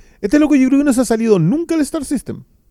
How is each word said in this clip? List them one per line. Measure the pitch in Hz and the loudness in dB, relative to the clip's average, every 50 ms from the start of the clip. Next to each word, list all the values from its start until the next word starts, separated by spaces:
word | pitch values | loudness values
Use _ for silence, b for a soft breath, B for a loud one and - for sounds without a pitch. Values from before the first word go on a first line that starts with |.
| b b b b | b b b b
este | - 202 294 294 | -4 0 0 2
loco | 311 294 302 | 2 2 2
yo | 269 262 262 | 2 2 2
creo | 277 277 | 2 2
que | 285 | 2
no | 294 226 | 2 0
se | 254 | 0
ha | 247 | 0
salido | - 226 220 226 226 208 180 | 0 -2 -2 0 2 2 2
nunca | 156 170 254 320 339 - 330 | 2 2 0 -2 -2 -2 -2
del | 320 285 | -2 -2
Star | - - 320 262 | -2 -4 -6 -6
System. | - 302 220 - - 107 - 131 _ _ _ _ _ | -6 -6 -6 -6 -8 -14 -14 -16 _ _ _ _ _